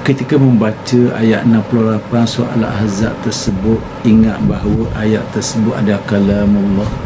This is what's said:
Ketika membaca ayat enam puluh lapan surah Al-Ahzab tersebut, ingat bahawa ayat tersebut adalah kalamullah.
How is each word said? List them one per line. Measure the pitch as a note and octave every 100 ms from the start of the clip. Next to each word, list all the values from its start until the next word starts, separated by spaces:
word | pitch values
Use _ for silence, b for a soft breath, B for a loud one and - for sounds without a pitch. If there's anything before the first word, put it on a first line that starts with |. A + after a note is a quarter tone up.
Ketika | - C3+ B2+ D3
membaca | C3+ A#2 A2 - - B2 B2 -
ayat | A2+ A2 A#2+
enam | A2+ G#2
puluh | A#2+ A2 G#2+
lapan | - A#2+ A2+
surah | - A#2 A#2
Al-Ahzab | G#2+ G#2 G#2+ G2 A2 -
tersebut, | A#2+ - - G2 G#2 A2 - -
ingat | A#2 A2 A2 G2
bahawa | G#2 G#2 G#2 G#2+ A2+ G#2+
ayat | G#2+ G#2+ -
tersebut | A2 - A2+ A2 A2
adalah | G#2 G2+ -
kalamullah. | G#2 G2 G2+ G2+ G2+ G2 G2 A2 -